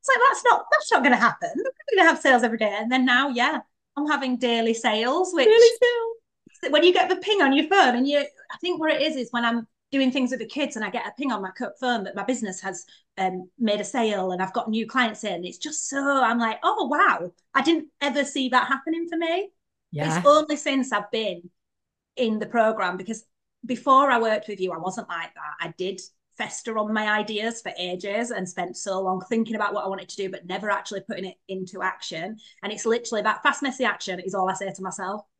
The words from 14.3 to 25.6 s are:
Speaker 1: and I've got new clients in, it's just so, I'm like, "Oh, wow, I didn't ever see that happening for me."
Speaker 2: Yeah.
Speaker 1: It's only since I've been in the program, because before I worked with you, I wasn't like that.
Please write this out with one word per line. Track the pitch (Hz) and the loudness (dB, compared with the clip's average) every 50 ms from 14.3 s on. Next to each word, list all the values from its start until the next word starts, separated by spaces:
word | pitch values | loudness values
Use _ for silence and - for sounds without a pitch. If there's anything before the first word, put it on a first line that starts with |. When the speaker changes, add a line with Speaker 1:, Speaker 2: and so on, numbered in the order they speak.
| 180 | -2
Speaker 1:
and | 180 | -2
I've | 190 - - | -4 -4 -4
got | 247 - 220 | -4 -4 -2
new | 214 226 220 | -2 -4 -4
clients | 220 - 254 247 226 214 - - | -2 -2 0 0 0 -2 -6 -8
in, | 208 185 170 180 | -6 -6 -6 -8
it's | 180 - - | -10 -12 -10
just | - 302 302 - - - | -10 -8 -8 -6 -8 -6
so, | 277 277 | -6 -4
I'm | 277 277 285 269 254 220 233 240 | 0 0 2 2 2 2 2 2
like, | 233 226 220 - - | 0 -2 -2 0 0
"Oh, | 339 415 427 359 | 0 0 0 -2
wow, | 233 294 302 403 359 - - 170 175 _ _ _ _ _ | -2 2 4 4 4 4 0 -4 -10 _ _ _ _ _
I | - | 0
didn't | 254 320 339 302 - - _ _ | 4 4 2 2 0 -8 _ _
ever | 285 294 233 285 277 | -4 -2 0 0 -2
see | 277 - 294 262 254 | -2 -2 -2 -2 2
that | 254 254 - - | 2 2 2 2
happening | 269 262 - - 320 330 339 | -2 -4 -2 -4 -4 -4 -4
for | 339 339 330 | -6 -4 -4
me." | 339 320 330 370 415 403 _ _ _ _ _ _ _ _ | -2 -2 -2 -2 -4 -6 _ _ _ _ _ _ _ _
Speaker 2:
Yeah. | - 147 151 160 160 | -6 -4 -2 0 0
Speaker 1:
It's | 170 180 | 4 6
only | 285 294 311 302 302 302 | 6 6 6 4 2 -4
since | 294 - 302 269 269 254 262 220 | -4 -2 -2 0 0 0 0 -2
I've | 208 214 - | -4 -4 -2
been | - 220 220 202 180 175 175 180 _ _ _ _ _ _ _ _ _ _ _ _ _ | -4 -4 -4 -4 -6 -8 -14 -20 _ _ _ _ _ _ _ _ _ _ _ _ _
in | - 254 220 220 214 | -2 0 0 0 -2
the | - | -4
program, | - - 233 220 220 220 220 190 180 180 | -2 2 2 4 4 2 0 -2 -4 -4
because | 185 185 214 220 - - _ _ _ _ _ _ _ - | -6 -8 -8 -10 -10 -10 _ _ _ _ _ _ _ -8
before | 233 254 226 - 285 262 262 285 277 | -6 -6 -4 4 6 6 6 6 6
I | 247 233 | 4 2
worked | 226 226 214 214 - - | 2 2 0 0 -2 -8
with | 208 185 | -6 -4
you, | 185 185 170 | -4 -4 -4
I | 165 | -4
wasn't | 175 185 185 - 190 - | -6 -6 -6 -6 -10 -8
like | 175 165 165 - _ | -8 -8 -8 -10 _
that. | - 160 156 - - | -14 -14 -14 -8 -8